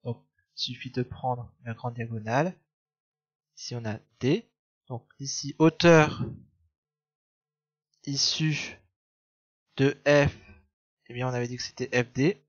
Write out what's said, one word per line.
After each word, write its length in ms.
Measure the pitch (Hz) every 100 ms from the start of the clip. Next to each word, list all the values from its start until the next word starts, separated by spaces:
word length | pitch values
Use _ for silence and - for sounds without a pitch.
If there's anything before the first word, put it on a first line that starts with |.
Donc, 200 | 123 117 _ _ _ -
il 40 |
suffit 300 | - 123 123
de 120 | 127
prendre 500 | 123 - 127 123 117 _
la 100 | 120
grande 200 | 113 123
diagonale. 600 | 117 117 113 107 123 170 180 _ _ _ _ _ _ _ _ _ -
Ici, 160 | -
on 100 | 120
a 140 | 113 107 _ _
D. 300 | 123 190 - _ _ _ _
Donc, 200 | 120 _ _
ici, 360 | 139 - 139 -
hauteur 680 | 160 160 170 160 151 - - - - _ _ _ _ _ _ _ _ _ _ _ _ _ _ _
issue 760 | - 139 - - 156 147 - - _ _ _ _ _ _ _ _ _ -
de 240 | 139 - 143
F, 280 | 147 143 - - - _ _ _ _ _
eh 60 |
bien, 160 | 120 127
on 60 |
avait 140 | 123 120
dit 80 | 123
que 60 |
c'était 400 | - - 127 123
F 80 | 117
D. 280 | - 147 202